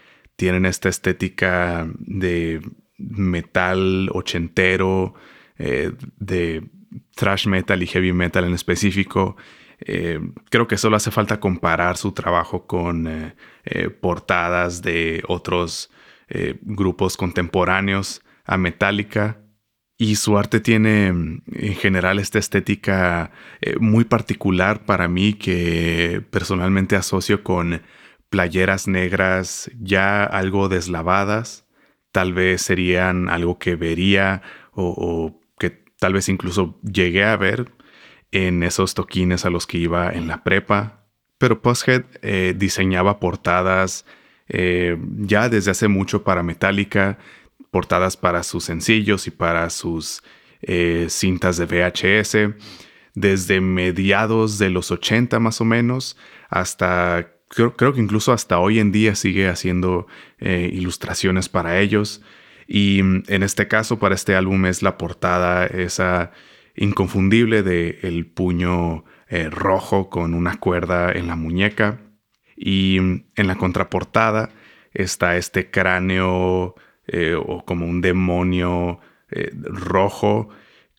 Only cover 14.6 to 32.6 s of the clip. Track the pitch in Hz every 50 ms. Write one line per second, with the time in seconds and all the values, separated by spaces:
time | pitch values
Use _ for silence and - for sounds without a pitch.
14.6 | 87 87 87 87 90 90 85 85 82 82 82 80 - - 90 87 - - 92 87
15.6 | 87 82 - - - - _ _ - - - _ _ - - - - - - -
16.6 | - - 104 95 95 92 87 - 95 90 - - 95 90 - 92 87 80 - 92
17.6 | 90 92 92 95 98 98 95 98 95 - - - _ _ _ _ _ - 95 95
18.6 | 90 87 - - 101 98 104 101 104 104 - 110 104 107 107 - _ _ _ _
19.6 | _ _ _ _ _ _ _ - 117 107 104 104 - 107 104 101 107 - - 113
20.6 | - 117 110 107 110 110 107 104 101 92 90 85 82 80 82 - - - - -
21.6 | - 104 92 - - 98 95 92 90 92 98 101 98 - - 107 104 - - 98
22.6 | - - 101 - - 104 95 92 90 87 87 85 80 - - - - - - -
23.6 | - - - - 113 107 107 113 113 - 120 110 104 - - - - 98 92 90
24.6 | 92 101 107 - - - 101 92 90 85 87 90 101 107 104 - - 95 90 87
25.6 | 87 85 85 85 82 85 82 82 85 85 92 101 107 - - 95 90 - 98 90
26.6 | 90 95 98 95 95 - 104 95 92 - 98 95 - - 101 98 - - 92 87
27.6 | 85 85 85 80 - - - - - - _ _ _ _ - 95 90 85 82 92
28.6 | 92 95 98 92 - 101 95 90 92 90 95 92 95 92 92 92 92 - - -
29.6 | - - 123 117 101 95 98 95 98 98 101 104 101 - - 98 92 95 95 98
30.6 | 98 92 92 90 82 90 87 82 82 90 92 98 98 101 104 110 120 - - -
31.6 | _ _ _ _ _ _ _ _ _ _ - 95 92 92 87 92 92 92 90 87